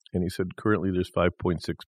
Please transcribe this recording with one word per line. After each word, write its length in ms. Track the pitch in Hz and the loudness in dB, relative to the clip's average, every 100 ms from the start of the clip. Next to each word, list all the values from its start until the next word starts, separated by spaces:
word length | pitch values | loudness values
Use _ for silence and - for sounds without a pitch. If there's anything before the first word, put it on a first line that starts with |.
| _ | _
and 120 | 90 | -4
he 60 | 90 | -2
said, 260 | - 90 - | -4 -6 -2
"Currently 320 | 110 101 95 | 0 2 2
there's 180 | 90 90 | 0 0
five 280 | - 87 - | 2 2 2
point 240 | 90 82 | -2 -2
six 220 | - 82 | -4 -8